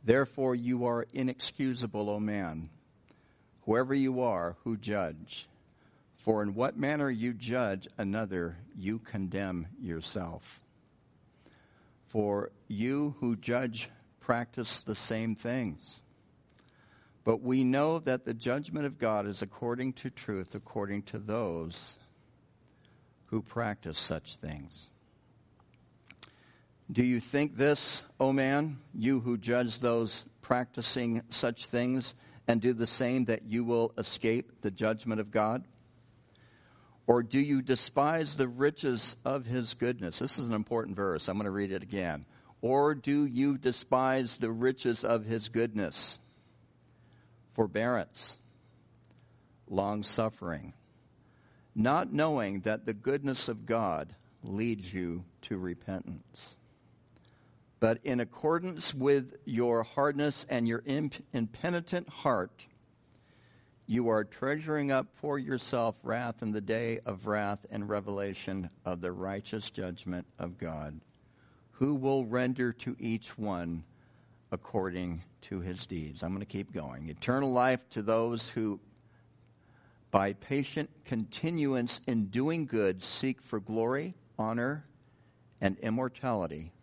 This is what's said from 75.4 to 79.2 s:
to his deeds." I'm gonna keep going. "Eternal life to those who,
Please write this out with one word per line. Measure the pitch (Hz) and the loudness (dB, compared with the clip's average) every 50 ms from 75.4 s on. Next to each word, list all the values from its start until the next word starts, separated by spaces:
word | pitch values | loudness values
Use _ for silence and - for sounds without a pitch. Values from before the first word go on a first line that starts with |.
to | - - 104 92 | -12 -8 -8 -6
his | 87 92 90 87 - | -6 -6 -6 -8 -8
deeds." | - 95 85 78 73 73 - | -8 -6 -6 -6 -8 -8 -8
I'm | - 85 | -6 -6
gonna | 95 98 101 | -4 -6 -6
keep | - - 98 98 - | -6 -8 -8 -8 -6
going. | - - 76 65 62 64 76 82 | -8 -8 -8 -8 -10 -10 -10 -10
"Eternal | 76 - - - 123 135 139 135 | -10 -6 -2 0 2 2 2 2
life | 127 123 123 131 127 123 - _ | 4 4 6 6 4 2 -2 _
to | - 113 | -8 -4
those | 104 104 113 113 113 117 120 113 113 - | 0 2 4 4 4 2 0 -2 -4 -6
who, | - 120 113 107 101 - - - - _ _ _ _ - | -4 -2 -2 -2 -2 -4 -8 -18 -20 _ _ _ _ -20